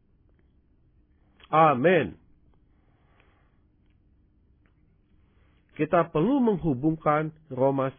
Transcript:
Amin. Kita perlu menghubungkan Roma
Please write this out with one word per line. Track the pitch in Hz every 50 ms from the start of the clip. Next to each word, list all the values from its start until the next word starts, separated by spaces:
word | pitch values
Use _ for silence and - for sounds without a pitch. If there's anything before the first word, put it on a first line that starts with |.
| _ _ _ _ _ _ _ _ _ _ _ _ _ _ _ _ _ _ _ _ _ _ _ _ _ _ _ _ - -
Amin. | 151 156 160 156 139 120 139 175 190 156 120 85 - - _ - - _ _ _ _ _ _ _ _ _ _ _ _ _ _ _ _ _ _ _ _ _ _ _ _ _ _ _ _ _ _ _ _ _ _ _ _ _ _ _ _ _ _ _ _ _ _ _ _ _ _ _ _ _ _ _ _ _ _ _ _ _ _ _ _ _ _ _ -
Kita | - 151 147 - 170 160 165
perlu | - 151 165 233 285 277
menghubungkan | 240 226 202 156 156 165 131 120 143 160 160 156 - 151 151 151 156 156 - - _ -
Roma | 131 123 131 135 139 135 131 135 131